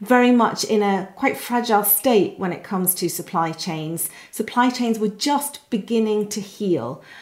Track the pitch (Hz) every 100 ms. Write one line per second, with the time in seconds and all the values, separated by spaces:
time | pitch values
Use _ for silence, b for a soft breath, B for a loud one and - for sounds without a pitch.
0 | 202 247 247 240 220 - - 214 202 190
1 | 190 - 269 - - 240 233 220 - -
2 | 269 220 - - 190 165 - 190 180 -
3 | 175 - 165 180 165 160 - 156 156 165
4 | - B B - 220 247 254 254 240 220
5 | 214 208 294 285 - - - 220 - 233
6 | 220 214 208 214 196 - 202 151 120 151
7 | B B